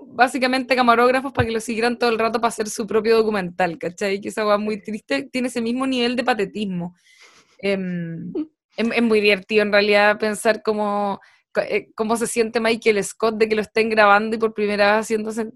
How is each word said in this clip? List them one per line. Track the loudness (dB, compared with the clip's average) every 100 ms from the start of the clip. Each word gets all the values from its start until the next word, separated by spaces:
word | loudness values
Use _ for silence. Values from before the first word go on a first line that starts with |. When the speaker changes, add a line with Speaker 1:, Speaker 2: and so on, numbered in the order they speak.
| -12
Speaker 1:
básicamente | 2 2 2 0 0 0
camarógrafos | 2 4 4 4 2 -2
para | -4 -2
que |
lo | -2
siguieran | -4 -2 -2 0
todo | 0
el | 0
rato | 0 0
para | -2
hacer | -2 -6
su | -6 -2
propio | 0 4 2
documental, | 2 -2 -4 -2 -2 -2
¿cachai? | -10 -6 -4 -4
Que | -6
esa | -4 0
weá | 0
muy | 0 -6
Speaker 2:
Sí. |
Speaker 1:
triste, | -8 -12 -4 -4 -2
tiene | -4 -4
ese | -4
mismo | -4 -2 -2
nivel | 0 0 0
de |
patetismo. | -2 -2 -2 -4 -6 -6 -8 -12 _ _ -20 _ _ _
Em, | -4 -4 -4 -6 -6 -10 -10
Speaker 3:
<laughs> | -8 -10 _ _ -6
Speaker 1:
es, | -4 0
es |
muy | 2 2
divertido | 2 0 0 0
en | 4
realidad | 2 4 4 4 2
pensar | -2 0 0 0
cómo, | -2 -2 -2 -2 -4 -6 _ _ _
co-, | -4
eh, | -2 -4 -6
cómo | -6 -2 -2
se | -2
siente | -2 -2 0
Michael | 0 0 2 0
Scott | -2 -2 -2 0
de | 0
que |
lo | 0
estén | -2 -2 0
grabando | 4 6 6 2 -2
y |
por | -2
primera | -2 -2 2 2 2
vez |
haciendo | 0 -4 -4
sen-, | -6 -8